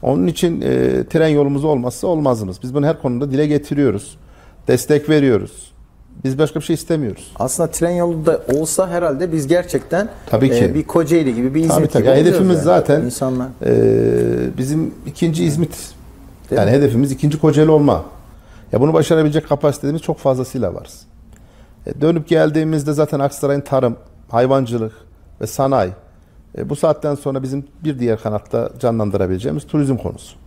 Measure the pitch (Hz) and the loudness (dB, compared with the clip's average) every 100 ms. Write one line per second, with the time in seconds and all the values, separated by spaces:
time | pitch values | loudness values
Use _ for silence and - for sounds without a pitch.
0 | 123 147 180 - 175 156 - 127 127 127 | 0 0 0 0 -2 -2 -2 0 0 0
1 | 120 165 160 147 143 139 156 143 123 - | -2 0 2 2 2 0 0 0 -2 -4
2 | - 165 143 117 98 92 127 135 143 160 | -2 0 0 0 -4 -8 -6 -2 0 -2
3 | 135 120 143 135 151 147 147 147 139 101 | -4 -4 -2 0 0 0 -2 0 0 0
4 | - - - - - - - 127 - 147 | -6 -20 -20 -20 -20 -14 0 0 2 0
5 | 147 156 139 107 101 - - - - _ | 4 2 4 2 -2 -14 -20 -20 -20 _
6 | - - 135 131 151 160 - 160 - 165 | -20 -8 -6 -2 -2 -2 -4 -6 -2 -4
7 | 127 95 - - 127 - 165 - 170 175 | -4 -8 -16 -6 -6 -2 -4 -2 -2 0
8 | 175 165 156 156 - 135 156 - 185 175 | -2 0 0 0 0 -2 0 -2 0 0
9 | 170 139 180 160 139 175 175 143 - 170 | -2 -2 -2 -2 2 0 0 -6 -2 -4
10 | 214 - - 113 131 120 104 139 151 170 | -4 -8 -2 2 4 4 2 0 -4 -4
11 | 151 165 143 117 127 143 165 165 160 135 | 2 2 2 0 -2 0 2 2 2 2
12 | 110 135 160 185 190 - 156 180 - 151 | 4 4 4 4 4 2 4 2 4 0
13 | 123 123 131 127 127 123 - - - - | 0 -4 -4 -2 -6 -4 0 2 4 4
14 | 113 120 60 - 62 - 131 151 160 - | 2 2 0 -2 -4 -4 -2 -2 -4 -8
15 | - - 170 156 170 147 170 - - - | -16 -4 -2 0 0 0 -2 -6 -16 -18
16 | - - - - - 127 101 131 143 117 | -20 -20 -20 -20 -4 0 4 4 4 2
17 | 139 135 147 151 156 143 156 156 147 90 | 0 0 -2 2 2 4 6 6 4 2
18 | - - - - - - - 110 143 160 | -2 -18 -20 -20 -20 -20 -4 0 2 2
19 | 147 160 156 151 151 143 147 139 139 160 | 2 2 2 0 -2 0 0 -2 -4 -4
20 | - 156 135 131 127 135 101 87 - - | -4 -2 0 0 -2 -4 -4 -6 -14 -20
21 | - - - - - - - - - 135 | -20 -20 -20 -20 -20 -20 -20 -16 -12 -2
22 | 151 170 151 160 156 156 160 156 143 147 | 0 0 2 2 2 2 0 -2 -2 0
23 | 151 143 139 - 143 143 139 135 123 117 | 0 0 -2 -2 -2 -2 0 0 0 -2
24 | - - - 117 127 135 123 120 110 - | -14 -20 -4 0 2 2 0 -4 -6 -10
25 | - - - - 107 - 135 135 92 95 | -20 -20 -20 -10 -10 -2 0 2 0 -4
26 | - - - - - - - 143 160 151 | -20 -20 -20 -20 -18 -10 -8 -2 0 0
27 | 151 143 143 131 131 139 139 - 156 135 | -2 -4 -4 -4 -6 -8 -10 -8 -6 -2
28 | 120 110 110 104 - 117 117 - 123 113 | -2 -2 -2 -6 -4 -4 -4 -4 -2 -2
29 | 104 98 92 92 127 151 - 156 139 123 | -2 -2 -2 -2 -4 -6 -4 -2 0 -2
30 | 87 - - - | -4 -10 -16 -20